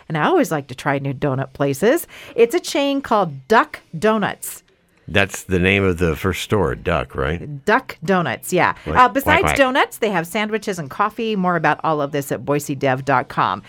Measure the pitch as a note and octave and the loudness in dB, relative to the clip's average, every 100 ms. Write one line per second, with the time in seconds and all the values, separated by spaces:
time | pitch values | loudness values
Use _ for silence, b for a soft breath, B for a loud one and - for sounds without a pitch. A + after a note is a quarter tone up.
0 | b D#3+ D#3+ F4+ C4+ D#3 C#3 - D3+ C#3 | b -2 2 2 2 -2 -6 -6 -2 -2
1 | C#3 C3+ D3 C3 C3+ - C#3+ C#3 G#3 E4 | -2 -4 -2 -2 -4 -2 -2 0 2 2
2 | - B B B A#3 E4+ F4 D#4+ C#4 C#4 | -2 B B B 2 2 -2 -2 0 -2
3 | C4+ G#3+ F3+ C3+ - A3 D4+ - _ E3 | 0 0 0 -4 2 2 2 -4 _ -2
4 | G#3 A3 F3 - - - _ _ _ _ | 0 0 -2 -6 -12 -14 _ _ _ _
5 | - F2+ G2 - - F2+ F#2 G2 G2 E2+ | -4 0 0 -2 -2 2 4 4 4 2
6 | F2 D2+ F#2+ - - G#2+ D#2+ A#1+ C2+ E2 | 0 0 -2 -4 -2 0 0 -2 -2 -2
7 | B1+ C2+ C2+ E2+ G#2+ C#3+ E3 A3+ - - | -2 -4 -2 -4 -8 -10 0 0 -2 -10
8 | D#3 F#3 D#3 A2 - F3+ A#2+ - - D#3 | -2 0 0 -6 -2 2 2 0 -2 4
9 | B3 C4+ C#4+ D#4 - - C4 C4 G4 - | 4 4 2 2 4 2 2 2 0 0
10 | A3 F#3 E3 G#3+ G#3+ G#3+ G#3+ F3+ C#3+ - | -2 -2 -2 -4 -2 -4 -6 -8 -6 -2
11 | G#3 G#3 A3+ G#3+ F3+ F3 D3+ D#3 D#3 D3+ | -2 -2 -4 0 0 2 2 0 0 0
12 | C#3+ D3 C#3 D3 B2+ D3 D3 C3+ C#3 C3 | 0 -2 -4 -4 -2 -2 -2 -2 0 0
13 | C3+ B2+ B2 - A#2+ F#2+ | 0 0 0 -2 0 -2